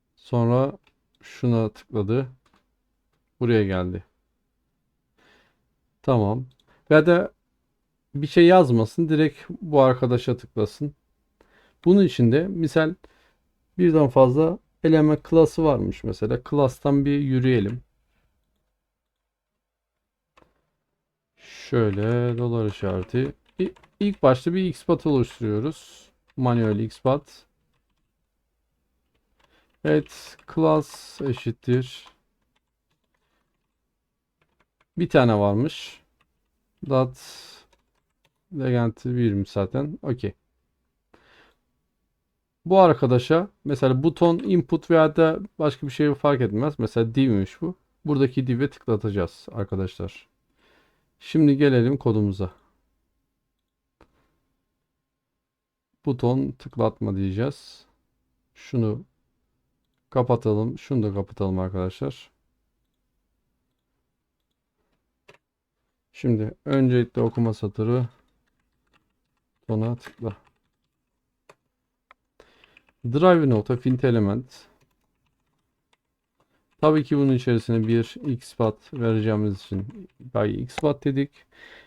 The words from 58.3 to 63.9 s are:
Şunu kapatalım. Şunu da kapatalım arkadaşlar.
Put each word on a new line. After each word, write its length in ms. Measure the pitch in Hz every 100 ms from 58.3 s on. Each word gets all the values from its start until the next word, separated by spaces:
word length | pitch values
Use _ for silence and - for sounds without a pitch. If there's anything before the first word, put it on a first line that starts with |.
| _ _ _
Şunu 500 | - 127 110 110 - _ _ _ _ _ _ _ _ _ _
kapatalım. 680 | 131 123 120 113 104 113 -
Şunu 240 | - 135
da 100 | 107
kapatalım 460 | 98 98 - 98 92
arkadaşlar. 720 | 92 95 92 - 139 - - _ _ _ _ _ _ _ _ _ _ _ _ _ _ _ _